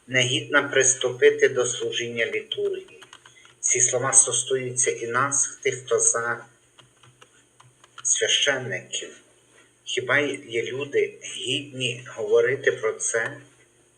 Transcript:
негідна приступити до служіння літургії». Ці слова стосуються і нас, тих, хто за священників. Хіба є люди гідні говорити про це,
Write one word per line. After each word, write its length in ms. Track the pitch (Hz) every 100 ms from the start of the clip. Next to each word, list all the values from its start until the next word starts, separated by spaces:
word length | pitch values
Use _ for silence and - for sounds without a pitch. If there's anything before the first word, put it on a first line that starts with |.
| -
негідна 560 | 127 123 143 123 143
приступити 840 | 143 135 131 - 127 127 147 147 135
до 180 | 123 120
служіння 600 | - 117 113 117 120 113
літургії». 800 | 107 - - 101 95 95 95 - - - - - _
Ці 200 | - 123
слова 320 | - 127 131
стосуються 800 | 123 - 120 - 131 127 123 -
і 160 | 113 117
нас, 520 | 123 139 139 - -
тих, 220 | 135 127
хто 160 | - 113
за 440 | - 117 117 113 - _ _ _ - _ - _ - _ _ _ - _ _ -
священників. 1040 | - - 107 - 143 135 127 90 - - - - _ _ _ _ _ _
Хіба 340 | - - 123 135 143 127 117
є 140 | 117
люди 520 | - 127 139 220 - -
гідні 840 | - - 127 143 135 127 127 113 -
говорити 640 | - 107 117 120 131 120
про 200 | 110 110
це, 440 | - - 113 113 - - _ _ _ _